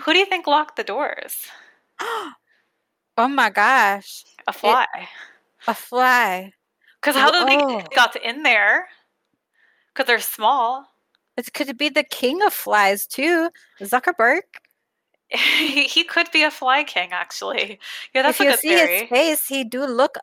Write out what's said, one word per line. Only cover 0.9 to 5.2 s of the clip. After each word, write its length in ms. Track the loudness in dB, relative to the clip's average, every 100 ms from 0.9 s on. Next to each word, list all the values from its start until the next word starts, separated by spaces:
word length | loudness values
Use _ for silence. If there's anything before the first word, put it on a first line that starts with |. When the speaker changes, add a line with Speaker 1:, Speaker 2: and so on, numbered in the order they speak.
| -4 -6 -6 -12 -14 -14 -20 -20 _ _ -12
Speaker 2:
<gasps> 340 | -10 -8 -10 -16 _ _ _ _ _ _ _ 0
Oh 100 | 0
my 220 | 2 0
gosh. 720 | 2 4 4 4 0 -6 -20 -20 _ -10
Speaker 1:
A 40 |
Speaker 2:
It 40 | -2
Speaker 1:
fly. 300 | 2 2 2 -6 -16 -20